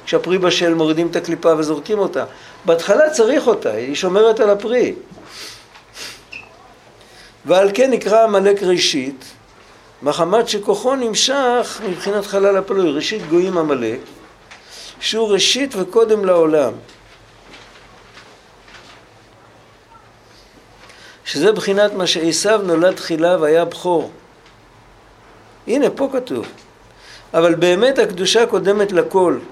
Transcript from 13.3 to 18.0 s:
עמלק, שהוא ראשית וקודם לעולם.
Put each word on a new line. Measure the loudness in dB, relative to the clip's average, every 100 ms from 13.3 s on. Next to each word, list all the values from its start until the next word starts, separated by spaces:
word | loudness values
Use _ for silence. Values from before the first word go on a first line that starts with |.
| 0 2 0
עמלק, | -2 -2 -4 -6 -12 -20 -20 -20 -20 -20 -20 -20 -20 -10
שהוא | -6 -2 0
ראשית | 2 0 0 -2 -4
וקודם | -2 2 2 2 2
לעולם. | 4 4 2 0 -4 -16 -20 -20 -20 -20 -20 -20 -20 -20 -20 -20 -20